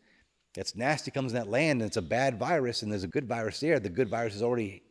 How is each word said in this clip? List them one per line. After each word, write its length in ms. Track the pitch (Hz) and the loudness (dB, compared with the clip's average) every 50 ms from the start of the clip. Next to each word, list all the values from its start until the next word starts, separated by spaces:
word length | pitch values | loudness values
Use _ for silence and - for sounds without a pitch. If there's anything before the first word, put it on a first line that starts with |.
| _ _ _ _ _ _ _ _ _ _ - | _ _ _ _ _ _ _ _ _ _ -10
that's 200 | 92 98 - - | -8 -8 -6 -4
nasty 360 | 98 120 139 151 - - 131 | -2 0 0 0 0 -2 -4
comes 220 | - 139 131 127 113 | -4 -2 -2 0 -2
in 60 | 123 | -2
that 120 | 117 101 | -2 0
land 320 | 110 131 160 160 143 120 110 | 2 4 4 4 4 2 0
and 60 | 101 | 0
it's 80 | - 113 | -2 -2
a 40 | 87 | -2
bad 360 | 76 110 120 135 135 113 98 | 0 2 2 2 2 2 0
virus 440 | 123 139 175 156 131 120 117 - 113 | 0 2 2 2 2 0 0 -2 -2
and 80 | 104 | -2
there's 140 | 107 98 92 | -2 -2 -2
a 40 | 87 | -2
good 200 | - 147 139 101 | -2 -2 -2 -2
virus 320 | 123 117 110 107 - - | -2 -2 -2 -4 -4 -2
there, 180 | 151 160 165 131 | 2 2 2 2
the 120 | 98 98 | 2 0
good 180 | 85 107 131 101 | 0 0 0 0
virus 260 | 120 113 117 113 98 | 0 0 -2 -2 -2
is 80 | 101 113 | 0 0
already 400 | 120 123 120 110 101 98 - - _ | 2 2 2 0 -2 -6 -10 -16 _